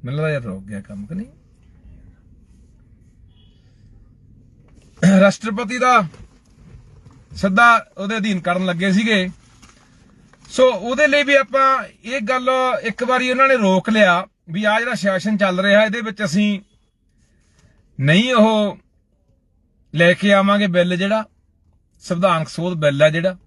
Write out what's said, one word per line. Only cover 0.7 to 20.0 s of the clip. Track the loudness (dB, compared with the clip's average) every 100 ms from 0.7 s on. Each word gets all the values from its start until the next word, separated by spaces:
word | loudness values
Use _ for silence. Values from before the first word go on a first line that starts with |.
| -16
ਕੰਮ | -14 -16 -12
ਕਿ | -12
ਨਹੀਂ, | -12 _ _ _ _ -20 -20 -20 -20 _ _ _ _ _ _ _ _ _ _ _ _ _ _ _ _ _ _ -20 _ _ _ -20 _ _ _ _ _ _ 4 6
ਰਾਸ਼ਟਰਪਤੀ | 4 2 -6 -6 -6 -2
ਦਾ | 2 2 0 -10 -20 _ _ _ -20 -20 -20 -20 -20 -20 _ -4
ਸਿੱਧਾ | -2 4 6 4 0 -12
ਉਹਦੇ | -8 -4
ਅਧੀਨ | -2 -4
ਕਰਨ | -2 -2 -2
ਲੱਗੇ | -2 0
ਸੀਗੇ। | 0 2 0 -2 -8 _ _ -20 _ _ _ _ _ _ _ -14
ਸੋ | 2 2
ਉਹਦੇ | 2 -6 0 2
ਲਈ | 2
ਵੀ | 2 2
ਆਪਾਂ | 2 0 2 0 -4 _ -10
ਇਹ | -8
ਗੱਲ | -4 -4 -2 -2 0 -2
ਇੱਕ | -6 -8
ਵਾਰੀ | -2 -2 -2
ਉਹਨਾਂ | 0 2
ਨੇ | 2
ਰੋਕ | 2 0 0
ਲਿਆ | 2 4 2 -2 _ _
ਵੀ | -4
ਆਹ | -2 -2
ਜਿਹੜਾ | -2
ਸੈਸ਼ਨ | -4 -2 -2 -2 -2
ਚੱਲ | -2 0
ਰਿਹਾ | 2 2 2
ਇਹਦੇ | -2
ਵਿੱਚ | -8 -8
ਅਸੀਂ | -4 -2 -2 -4 -10 _ _ _ _ _ _ _ _ _ _ _ _ -6
ਨਹੀਂ | 2 2 2
ਉਹ | 4 4 4 -2 -6 _ _ _ _ _ _ _ _ _ _ _
ਲੈ | 0